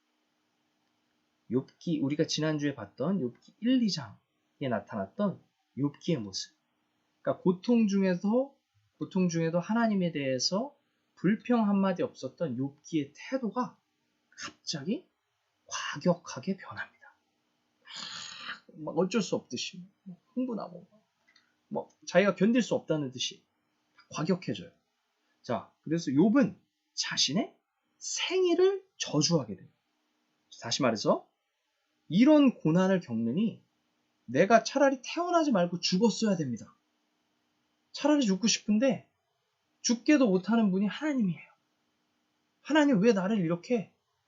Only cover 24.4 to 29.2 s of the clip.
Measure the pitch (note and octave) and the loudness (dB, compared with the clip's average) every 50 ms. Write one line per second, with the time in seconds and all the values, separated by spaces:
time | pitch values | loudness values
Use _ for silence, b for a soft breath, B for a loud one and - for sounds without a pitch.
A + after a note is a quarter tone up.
24.4 | - - G2+ F#2 F2 - _ _ _ _ _ _ _ _ _ _ _ _ _ _ | -2 -8 -8 -8 -10 -16 _ _ _ _ _ _ _ _ _ _ _ _ _ _
25.4 | - - A#2 G2 - - _ _ - D3 D#3+ E3+ - C#3+ B2+ D3 F#3+ A3 A3+ C#4+ | -8 -6 -6 -6 -6 -10 _ _ -8 -4 -4 -4 -2 0 4 4 4 6 6 4
26.4 | A#3 G#2 - - _ _ _ _ _ _ - - - - E3+ - - E3 D3+ G#3+ | 4 2 0 -8 _ _ _ _ _ _ -8 -8 -6 -4 -2 -2 -2 0 0 -2
27.4 | E4 - _ _ _ _ _ _ _ _ _ - - - - - - - F4 F#4 | -4 -4 _ _ _ _ _ _ _ _ _ -16 -12 -10 -8 -6 -4 -2 0 2
28.4 | F#4 F4 E4+ F#4 F#4 F#4+ G4+ F#4+ - _ _ - - - - D3+ | 2 2 4 4 4 2 2 -2 -8 _ _ -12 -8 -2 0 0